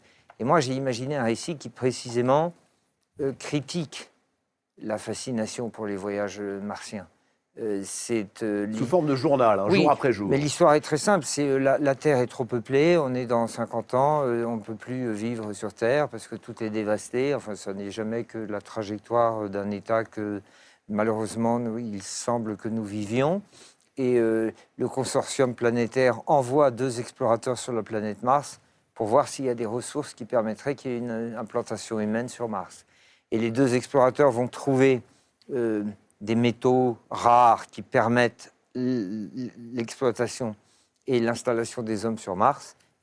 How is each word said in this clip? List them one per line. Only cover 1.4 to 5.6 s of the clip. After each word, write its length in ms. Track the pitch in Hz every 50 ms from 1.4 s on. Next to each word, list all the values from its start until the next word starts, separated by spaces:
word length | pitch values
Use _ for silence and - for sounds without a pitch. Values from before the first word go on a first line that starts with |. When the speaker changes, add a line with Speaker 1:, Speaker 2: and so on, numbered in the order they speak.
| - - - 131
Speaker 1:
qui, 100 | - 123
précisément, 880 | - - 127 131 120 - - 123 113 120 120 127 131 147 160 175 170 _ _ _ _ _ _ _ _ _ _ _ _ -
euh, 140 | 147 139 127 -
critique 720 | - - - 147 135 - - 175 160 131 - - - - _ _ _ _ _ _ _ _ _ _ _ _ _ -
la 160 | - 107 107 107
fascination 720 | - - 107 - - 135 127 113 110 104 - -